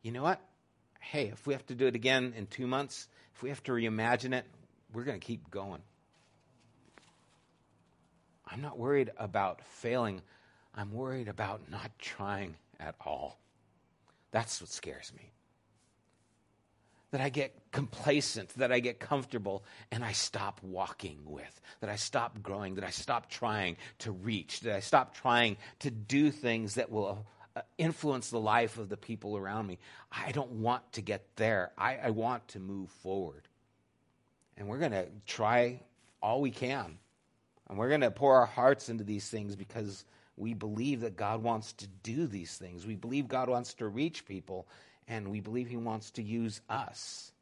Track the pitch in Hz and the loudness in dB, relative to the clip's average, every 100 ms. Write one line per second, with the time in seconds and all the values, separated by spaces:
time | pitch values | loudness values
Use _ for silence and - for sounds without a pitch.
0 | 113 120 147 185 - _ _ _ _ _ | -6 -2 0 0 -4 _ _ _ _ _
1 | - 151 139 - - 135 - 123 131 117 | -6 -2 -2 -4 -4 -4 -4 4 4 4
2 | 120 131 127 113 101 - 123 131 139 - | 4 4 4 -4 -8 -4 -2 0 -2 -8
3 | - - - - 127 139 - 120 113 110 | -14 -20 -20 -10 -8 -6 -2 2 2 2
4 | 113 123 127 127 - - - _ _ 113 | 4 2 2 -2 -4 -16 -20 _ _ -8
5 | 127 107 - 120 - 101 98 82 - _ | -6 -6 -6 -8 -6 -8 -8 -10 -14 _
6 | _ _ _ _ _ _ _ _ _ - | _ _ _ _ _ _ _ _ _ -20
7 | - _ _ _ _ _ _ _ _ _ | -20 _ _ _ _ _ _ _ _ _
8 | _ _ _ _ - 117 147 - 120 143 | _ _ _ _ -12 -8 -6 -4 4 4
9 | 131 - 107 101 98 85 - - 117 127 | 4 0 0 2 2 0 -12 -8 -2 2
10 | 113 95 - - _ _ _ - 101 110 | 2 -2 -10 -20 _ _ _ -8 -6 -4
11 | 131 131 110 98 104 107 - 101 117 - | -4 -4 -6 -4 -4 -4 -8 -10 -10 -12
12 | - - 101 101 95 80 _ - 78 80 | -12 -6 -4 -4 -6 -10 _ -12 -12 -8
13 | - 73 73 - _ _ _ _ _ _ | -6 -4 -6 -10 _ _ _ _ _ _
14 | _ _ _ 113 113 - 82 - - 67 | _ _ _ 0 0 -6 -8 -10 -10 -10
15 | - - - _ _ _ _ _ _ _ | -14 -18 -20 _ _ _ _ _ _ _
16 | _ _ _ _ _ _ _ _ _ _ | _ _ _ _ _ _ _ _ _ _
17 | _ 139 139 135 135 - _ - 143 - | _ -2 0 0 -2 -4 _ -4 -4 -2
18 | - 147 135 113 92 - 127 123 123 117 | 4 4 4 -4 -6 0 4 4 2 -4
19 | - 143 123 123 101 98 - - - 117 | 0 0 0 -4 -2 -4 -6 -20 -6 -4
20 | 117 104 - 117 101 101 92 92 95 - | -2 -2 -2 -2 -4 -6 -8 -4 -4 -4
21 | 95 73 76 73 - - - - 107 104 | -10 -10 -12 -12 -12 -18 -20 -10 -6 -4
22 | - 127 117 110 104 98 101 95 95 - | 0 0 0 -4 -6 -4 -4 -4 -6 -6
23 | - 120 - - 120 107 92 82 - - | 0 -2 -2 -4 0 2 0 -2 -10 -10
24 | 113 95 98 107 78 - 117 101 95 143 | -8 -6 -2 -2 -2 -6 -2 -2 6 6
25 | 131 - 131 120 117 98 - - 147 113 | 6 -2 4 6 6 2 -8 -6 -4 -4
26 | 104 139 151 143 123 113 110 113 - 107 | 2 6 6 4 2 2 0 -2 0 0
27 | 98 101 107 - - - - _ 165 160 | -2 -4 -8 -16 -14 -12 -12 _ 0 2
28 | 151 131 113 117 107 110 117 117 101 101 | 0 0 0 0 6 6 4 0 -8 -8
29 | - 110 101 104 95 107 104 90 - - | -6 -8 -4 -4 -4 -4 -4 -8 -14 -20
30 | - - - 135 127 117 110 127 - - | -12 -8 -4 -2 -4 0 2 2 0 -8
31 | 104 101 - - 110 104 90 - 104 131 | -4 -4 -6 2 4 4 0 2 0 2
32 | 123 110 113 123 - 104 95 98 92 - | 0 0 0 -2 -6 -12 -8 -8 -10 -10
33 | 92 98 90 71 - _ _ _ _ _ | -4 -2 -4 -8 -20 _ _ _ _ _
34 | _ _ _ _ _ - 101 120 156 101 | _ _ _ _ _ -12 -8 -2 0 0
35 | 87 101 - - 107 120 120 127 - _ | -2 -8 -10 0 4 6 6 2 -16 _
36 | _ _ 104 120 143 110 127 135 90 80 | _ _ 0 2 2 0 -2 -2 -4 -12
37 | _ _ _ _ _ _ - 98 117 151 | _ _ _ _ _ _ -12 -2 2 4
38 | 127 98 139 131 120 - 127 139 - 117 | 4 4 10 10 10 6 6 6 2 -4
39 | 104 104 101 110 104 101 98 117 104 95 | -2 -4 -4 -6 -6 -8 -8 -6 -6 -8
40 | - - _ - 110 113 107 104 131 135 | -16 -20 _ -8 -6 -4 -4 -2 0 0
41 | 113 92 104 113 113 113 110 - 101 92 | -2 -2 -2 0 2 0 -2 -12 -16 -12
42 | - 120 165 98 82 - 92 87 98 107 | -4 -2 0 -2 -6 -10 -12 -10 -8 -6
43 | 113 135 131 131 123 123 120 - 110 104 | -2 0 0 0 2 2 0 -6 -4 0
44 | 156 165 - 95 - 92 90 - - _ | -2 -2 -10 -10 -8 -10 -10 -20 -20 _
45 | - 113 101 104 98 117 123 120 117 110 | -10 -6 -4 -6 -4 -4 -4 -4 -4 -4
46 | 107 - 107 117 113 104 _ 110 - - | -6 -8 -4 -2 -2 -4 _ -4 -4 -10
47 | - - - _ | -12 -12 -14 _